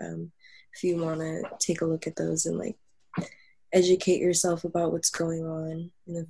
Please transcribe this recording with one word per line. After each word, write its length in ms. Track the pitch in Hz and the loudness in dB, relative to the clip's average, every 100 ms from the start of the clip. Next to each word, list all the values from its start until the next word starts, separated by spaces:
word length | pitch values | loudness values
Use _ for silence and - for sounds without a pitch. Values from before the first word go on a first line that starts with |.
um, 320 | 170 165 170 - - - - | -10 -8 -10 -14 -20 -20 -20
if 80 | - | -4
you 140 | 180 170 | -2 0
wanna 460 | 160 160 160 160 - - | 0 -2 -4 -4 -6 -4
take 240 | - 175 | -2 0
a 40 | 165 | 0
look 200 | 160 - | 0 -4
at 100 | 165 | -4
those 300 | 165 160 170 | -2 0 -2
and, 120 | 165 | -2
like, 200 | - - _ _ _ - - - - _ - | -4 -8 _ _ _ -8 -8 -10 -20 _ 2
educate 480 | 185 180 185 185 180 | 6 6 6 4 4
yourself 440 | 180 170 180 170 | 4 2 2 0
about 280 | 170 170 165 | 0 0 0
what's 180 | 165 - | 0 0
going 340 | - 165 165 | 0 -2 -2
on 460 | 160 160 160 160 175 - 180 | -4 -4 -6 -6 -10 -12 -10
in 80 | |
the 120 | 170 | -8